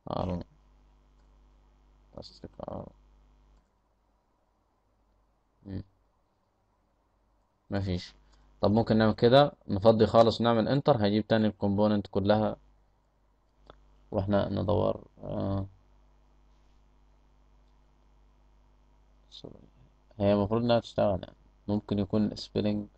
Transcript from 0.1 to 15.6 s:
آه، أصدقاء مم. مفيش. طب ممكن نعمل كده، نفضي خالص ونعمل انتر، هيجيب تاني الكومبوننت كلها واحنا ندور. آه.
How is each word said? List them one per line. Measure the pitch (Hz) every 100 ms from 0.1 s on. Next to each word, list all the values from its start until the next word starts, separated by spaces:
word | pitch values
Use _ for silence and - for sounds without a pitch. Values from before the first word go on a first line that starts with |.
آه، | 82 92 90 - _ _ _ _ _ _ _ _ _ _ _ _ _ _ _ _ -
أصدقاء | - - - - - 92 - - _ _ _ _ _ _ _ _ _ _ _ _ _ _ _ _ _ _ _ _ _ _ _ _ _ _ 98
مم. | 95 - _ _ _ _ _ _ _ _ _ _ _ _ _ _ _ _ _ _
مفيش. | 104 95 90 - - _ _ _ _
طب | 101
ممكن | 107 113 110
نعمل | 110
كده، | 104 120 131 143 - -
نفضي | 98 113 110 107
خالص | 113 113 101
ونعمل | 117 117 104
انتر، | 139 - 127
هيجيب | 101 107 -
تاني | 113 110
الكومبوننت | - 101 101 107 104 -
كلها | 101 95 107 104 - _ _ _ _ _ _ _ _ _ _ - - _ _ _
واحنا | 101 95 101 95
ندور. | 98 95 95 101 107 - 101
آه. | 101 104 98 98